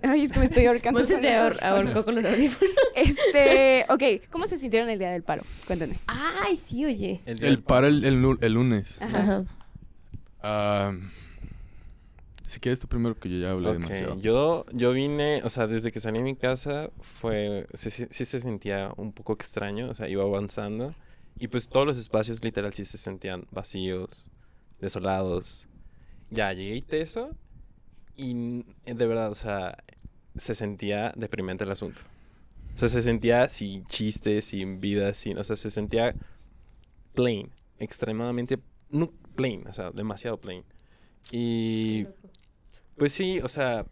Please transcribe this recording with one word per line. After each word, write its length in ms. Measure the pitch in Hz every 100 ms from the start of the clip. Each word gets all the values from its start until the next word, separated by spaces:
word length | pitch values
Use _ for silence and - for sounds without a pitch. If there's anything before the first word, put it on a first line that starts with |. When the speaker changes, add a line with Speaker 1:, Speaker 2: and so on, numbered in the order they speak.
Speaker 1:
Ay, 220 | 269 294
es 80 | 277
que 80 | -
me 60 | 262
estoy 200 | 247 240
ahorcando 340 | 240 233 240
Speaker 2:
Monse 140 | -
Speaker 1:
con 80 | 370
Speaker 2:
se 140 | 269 226
Speaker 1:
los 20 |
Speaker 2:
ahor-, 260 | 226 -
ahorcó 400 | - 196 196 214 214
con 100 | 233
los 100 | 214
audífonos. 480 | 208 285 240 381 392 523 -
Speaker 1:
Este, 880 | 330 302 494 285 269 269 269 262 240
ok, 380 | 262 269 202 -
¿cómo 160 | 330 392
se 100 | 349
sintieron 320 | 262 226 233
el 80 | 214
día 120 | 185
del 100 | 175
paro? 200 | 170 156 - - -
Cuéntenme. 280 | 180 156 - -
Speaker 2:
Ay, 480 | 240 302 339 403 359
sí, 260 | - 240 302
oye. 360 | 214 196 185 -
Speaker 3:
El 120 | 113
día 120 | 143
Speaker 4:
El 60 | 135
Speaker 3:
del 80 |
Speaker 4:
paro 220 | - 127 139
Speaker 3:
paro. 20 |
Speaker 4:
el, 180 | 147 135
el 160 | 131
lu-, 160 | 131 127
el 120 | 113
lunes. 440 | 110 127 110 - -
Speaker 1:
Ajá. 180 | 214 214
Speaker 2:
Ajá. 260 | 202 196 185 - - - - - - - - -
Speaker 4:
Ah, 520 | 104 104 104 104 101 95 95 - - - - - - - - - - - - - -
si 120 | -
quieres 200 | 123 131
tú 80 | -
primero 300 | 123 117 110
que 100 | 92
yo 80 | 90
ya 120 | 90
hablé 180 | 95 87
Speaker 3:
Ok, 40 |
Speaker 4:
demasiado. 460 | 85 85 98 64 82
Speaker 3:
yo, 440 | 107 120 151 165 -
yo 200 | 123 120
vine, 480 | 127 139 147 147 147
o 60 | 117
sea, 180 | 127 110
desde 240 | 113 113
que 80 | 110
salí 200 | 110 110
de 40 |
mi 120 | 127 131
casa 560 | 127 127 147 143 156 -
fue, 640 | - - 113 107 104 101 -
se, 160 | - 113
se, 180 | - 120
sí 140 | - 123
se 140 | 131
sentía 540 | 123 104 104 98 98 -
un 160 | 104
poco 200 | - -
extraño, 560 | 107 - - 101 101 123
o 40 | 110
sea, 120 | 110
iba 140 | 98
avanzando 680 | 98 101 101 - 104 107 131 160 - - - -
y 80 | 120
pues 200 | 127 -
todos 180 | 131 143
los 100 | 127
espacios 460 | 110 110 110 113
literal 280 | 113 107 104
sí 120 | 98 98
se 120 | -
sentían 500 | - 95 98 90 -
vacíos, 800 | 95 - 95 92 92 92 - - - - - _ -
desolados. 880 | 98 - 95 95 92 87 - - - - - - - - -
Ya, 240 | 113 101
llegué 220 | 95 98 117
y 60 |
teso 480 | - 156 160 226 262 330 - - - - - - - -
y 160 | 131
n-, 340 | 120 120 120 120 - -
de 220 | 117 120
verdad, 240 | 113 110
o 40 | 104
sea, 420 | 110 101 92 - - - - - _ -
se 180 | -
sentía 600 | 110 104 98 101 101 110 -
deprimente 460 | 107 - 92 92
el 80 | 98
asunto. 300 | 98 92 - - - - _ - - - -
O 20 |
sea, 120 | 120
se 120 | 120
sentía 480 | 117 117 113 120 127
sin 360 | - 101 98 92
chistes, 580 | - 107 104 - 104 -
sin 340 | 101 95 92
vida, 340 | 98 101 98 101
sin, 240 | 104 95
o 40 |
sea, 120 | 101 107
se 160 | 107
sentía 420 | 104 104 113 117 - - - - - - - - _ - -
plain, 340 | 123 107 110 - _ _
extremadamente, 800 | 113 - 113 110 120 120 123 131 - - -
no, 200 | 147 165 - - -
plain, 300 | 131 101 -
o 60 |
sea, 160 | 101 92
demasiado 480 | - 107 98 120 107
plain. 240 | - 90 - - _ _ _ _ -
Y 720 | 120 120 113 113 110 110 110
Speaker 2:
Qué 60 | 98
loco. 200 | - 190 - _ _ _ - _ -
Speaker 3:
pues 160 | 143
sí, 260 | 143 185 185
o 80 | 131
sea 380 | 151 131 117 98